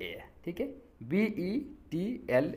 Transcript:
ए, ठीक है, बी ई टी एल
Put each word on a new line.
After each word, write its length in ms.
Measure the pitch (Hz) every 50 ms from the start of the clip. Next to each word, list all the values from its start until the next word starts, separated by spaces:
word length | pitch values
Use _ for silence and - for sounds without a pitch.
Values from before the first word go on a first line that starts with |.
ए, 200 | 92 85 85 - - - - - -
ठीक 160 | 170 170 -
है, 60 | 175 - - - - - - -
बी 220 | 117 120 165 202 220
ई 340 | 214 208 - 175 185 220 302 - - - - - -
टी 360 | 151 170 185 226 247 - - -
एल 240 | 123 131 147 - -